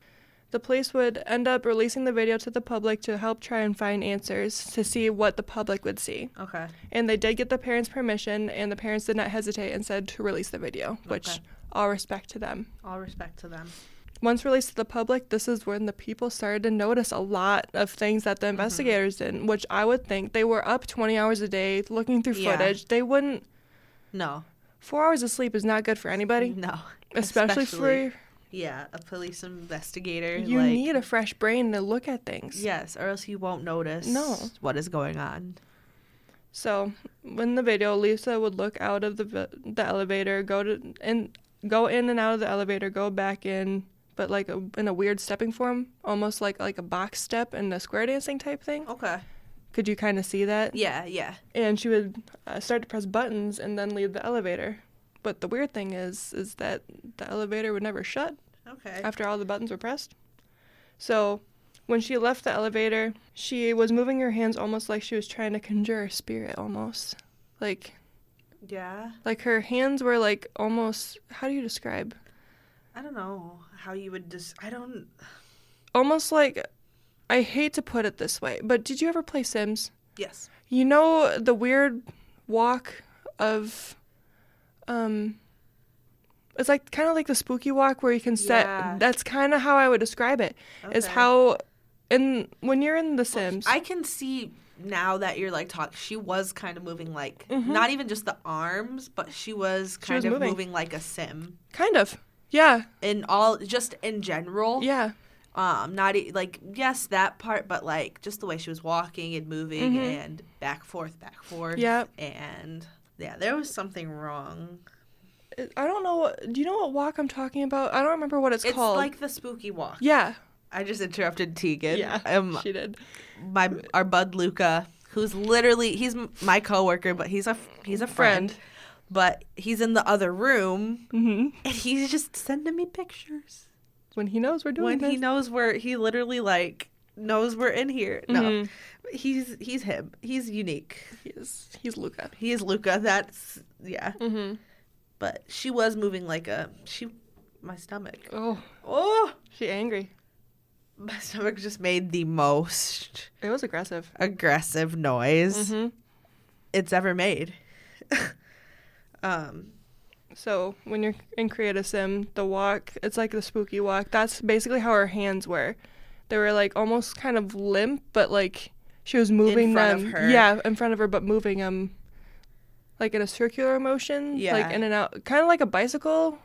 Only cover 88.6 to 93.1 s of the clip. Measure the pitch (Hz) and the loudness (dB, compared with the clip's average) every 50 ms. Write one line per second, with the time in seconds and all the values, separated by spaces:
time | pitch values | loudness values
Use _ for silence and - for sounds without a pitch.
88.6 | - 196 196 190 185 180 196 196 214 247 247 - - - 254 277 277 277 294 285 | 4 4 2 -2 -4 -4 0 4 4 4 4 2 -2 -4 0 2 4 4 4 4
89.6 | 254 285 285 277 269 262 247 220 220 220 - - 247 240 277 240 214 165 - - | 4 6 6 8 8 8 6 4 2 0 -2 0 0 2 2 2 0 -2 -4 -6
90.6 | - - - - - 190 - - - 185 - 247 247 247 247 254 254 247 202 - | -16 -20 -20 -18 -8 -2 0 0 0 2 4 6 8 8 10 10 10 8 8 4
91.6 | - - _ _ _ _ _ _ _ - - 254 262 269 262 240 - - - - | 0 -8 _ _ _ _ _ _ _ 4 4 6 6 4 2 2 0 -4 -6 -4
92.6 | - 247 269 262 285 302 311 330 330 320 | 0 2 2 4 4 4 2 2 2 2